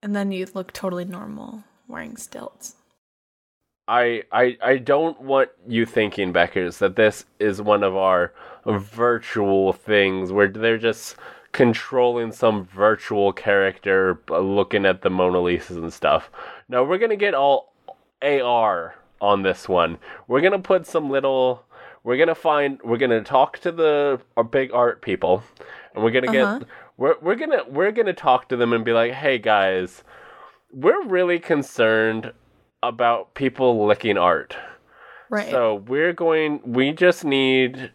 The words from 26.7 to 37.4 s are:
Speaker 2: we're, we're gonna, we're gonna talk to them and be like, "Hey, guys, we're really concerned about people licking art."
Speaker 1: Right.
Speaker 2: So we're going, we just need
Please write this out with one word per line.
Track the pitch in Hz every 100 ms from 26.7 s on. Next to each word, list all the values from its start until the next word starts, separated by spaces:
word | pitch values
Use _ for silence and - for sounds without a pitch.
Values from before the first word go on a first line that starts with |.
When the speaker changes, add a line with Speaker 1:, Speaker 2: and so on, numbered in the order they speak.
| - - _
Speaker 2:
we're, | 131 156
we're | 160 233
gonna, | 311 277 123
we're | 139 190
gonna | 220 214
talk | 175 147 127 -
to | 127
them | 117
and | 117 113
be |
like, | 117 117
"Hey, | 131 147 131
guys, | 107 107 95 92 92 - _ - - - - _ _
we're | 131 156 359
really | 294 185 180 170
concerned | - 156 135 - 110 110 110 110 110 - _ _ _ _
about | 120 117 120 117 95 -
people | 135 123 127 117 104
licking | 104 117 101
art." | 87 80 - - - - _ _ - - -
Speaker 1:
Right. | 208 202
Speaker 2:
So | 135 117 104
we're | 101 135 165
going, | 170 170 160 156 147 123
we | 120 135
just | 156 180 175
need | 156 139